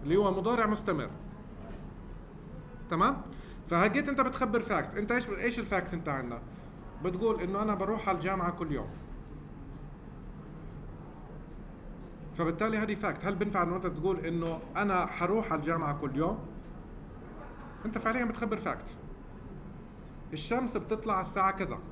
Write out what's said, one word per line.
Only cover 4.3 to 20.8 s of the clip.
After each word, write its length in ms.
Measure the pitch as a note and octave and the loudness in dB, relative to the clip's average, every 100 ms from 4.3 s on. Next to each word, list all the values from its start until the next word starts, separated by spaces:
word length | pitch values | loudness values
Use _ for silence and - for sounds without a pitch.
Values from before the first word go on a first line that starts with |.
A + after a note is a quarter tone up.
| E3+ B3 A3+ | 4 4 4
fact، 380 | A3+ F#3 C#3 G#3+ | 4 2 2 -2
انت 140 | G#3 | 2
ايش، 180 | A#3+ A#3+ | 2 2
ايش 300 | F#3+ A#3+ A#3+ | 0 0 0
الفاكت 340 | G3+ F#3+ F3 | 2 0 2
انت 160 | F3 D#3 | -2 0
عندنا؟ 300 | C3+ B2 A#2+ - - - - - - | -2 -2 -6 -8 -12 -12 -12 -12 -2
بتقول 380 | D#3+ F3+ A3 F#3 | 0 4 4 4
انه 200 | F3+ G3 | 2 2
انا 140 | G#3+ G3+ | 4 4
بروح 340 | G3 G#3+ G3+ | 2 2 2
على 60 | F3+ | 2
الجامعة 360 | D#3+ F#3+ F3 | 2 2 2
كل 200 | E3+ E3 | 2 0
يوم. 160 | C#3 G2+ - - - - - - - - - - - - - - - - - - - - - - - - - - - - - - - - - - - | 0 -2 -6 -10 -10 -10 -10 -12 -12 -10 -10 -10 -10 -12 -12 -10 -10 -10 -10 -10 -10 -10 -10 -12 -12 -12 -12 -10 -12 -12 -12 -12 -10 -12 -10 -10 0
فبالتالي 420 | E3 E3 A3 A3 | 0 4 2 2
هذه 180 | G#3+ G#3 | 2 2
fact. 300 | G3+ - F#3+ | 0 0 0
هل 100 | F#3+ | 2
بنفع 280 | G#3 G3+ | 2 4
انه 120 | E3+ F3+ | 2 2
انت 120 | F3+ | 0
تقول 320 | C#3+ F3 F3+ | 2 2 2
انه 400 | E3 E3+ E3 D#3+ - - | 2 0 0 -2 -4 0
انا 300 | G3+ F#3 E3 | 4 4 2
حروح 460 | - F3 G#3+ A3 | 2 4 4 4
على 80 | D#3+ | 2
الجامعة 380 | D3 E3 D#3 C#3+ | 4 2 2 0
كل 140 | C#3+ C3 | 0 2
يوم؟ 240 | E3 A3 - - - - - - - - - - - - - - A3 | 2 2 -4 -10 -10 -10 -10 -12 -12 -12 -12 -12 -12 -12 -12 -6 -2
انت 120 | A3 | 0
فعليًا 280 | A3 A#3+ A#3+ | 2 2 0
بتخبر 320 | A3 A3+ G#3+ | 0 0 0
fact. 280 | F3+ B2 - - - - - - - - - - - - - - - | 0 -2 -6 -10 -12 -12 -12 -12 -10 -10 -10 -12 -12 -14 -12 -12 -8
الشمس 440 | D3+ - A#3+ B3 | -6 0 2 2
بتطلع 440 | G#3+ | -2